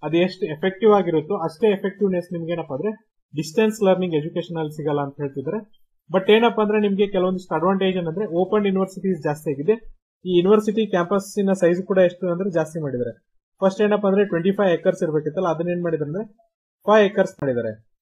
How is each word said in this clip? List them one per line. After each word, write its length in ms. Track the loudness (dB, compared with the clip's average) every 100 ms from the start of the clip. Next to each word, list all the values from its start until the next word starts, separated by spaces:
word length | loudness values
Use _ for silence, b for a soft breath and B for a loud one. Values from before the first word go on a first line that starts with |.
ಅದು 140 | 0 0
ಎಷ್ಟು 280 | 0 -2 -6
effective 480 | -2 -4 2 4
ಆಗಿರುತ್ತೋ 420 | 4 4 0 -2 -4
ಅಷ್ಟೇ 320 | -4 0 0
effectiveness 640 | 0 -4 -2 -2 -2 -4
ನಿಮ್ಗೆ 180 | -10 -6
ಏನಪ್ಪಾ 240 | -6 -6 -6
ಅಂದ್ರೆ 160 | -6 -8 _ _ _ -10
distance 480 | -6 0 0 2
learning 320 | 2 2 0 -2
education 420 | -4 -8 -6 -6
ಅಲ್ಲಿ 140 | -6
ಸಿಗಲ್ಲ 300 | -6 -4 -2
ಅಂತ 200 | -4 -6
ಹೇಳ್ತಿದ್ದಾರೆ. 640 | -8 -6 -6 -8 -10 _ _ _ _
But 180 | -2 4
ಏನಪ್ಪಾ 320 | 6 6 2
ಅಂದ್ರೆ, 160 | 0 2
ನಿಮ್ಗೆ 280 | 0 0 0
ಕೆಲವೊಂದಿಷ್ಟು 480 | 0 0 -2 -4 -2
advantage 420 | 0 2 0 0
ಏನಂದ್ರೆ, 280 | -4 -4 -4
open 400 | -2 0 0 0
universities 580 | 0 -2 -4 -2 -2
ಜಾಸ್ತಿ 280 | -2 -4 -4
ಆಗಿದೆ. 540 | -4 0 0 -2 -20 _ _ 0
ಈ 120 | 2
university 500 | 6 4 4 -2 0
ಕ್ಯಾಂಪಸ್ 520 | 0 0 -2 -4 -2
ಇನ 120 | 0
size 340 | 2 2 2 0
ಕೂಡ 120 | 2
ಎಷ್ಟು 340 | 2 2 -4
ಅಂದ್ರೆ 180 | -4 -2
ಜಾಸ್ತಿ 280 | -2 -4 -6
ಮಾಡಿದ್ದಾರೆ. 460 | -6 -4 -6 -8 _ _ _ _
First 200 | 0 2
ಏನಪ್ಪಾ 280 | 0 2 2
ಅಂದ್ರೆ, 160 | 2 2
ಟ್ವೆಂಟಿ 260 | 0 0
ಫೈವ್ 180 | 2 2
acres 340 | 2 0 0
ಇರ್ಬೇಕಿತ್ತಲ್ಲ, 440 | 0 -2 -2 -4 -2
ಅದನ್ನ 220 | -2 -2
ಏನ್ 140 | -2
ಮಾಡಿದ್ದಾರೆ 260 | -2 -4 -4
ಅಂದ್ರೆ 160 | -6 -10 _ _ _ _ _ 4
five 200 | 6 6
acres 300 | 2 -2 -2
ಮಾಡಿದ್ದಾರೆ. 560 | -4 -2 -4 -8 _ _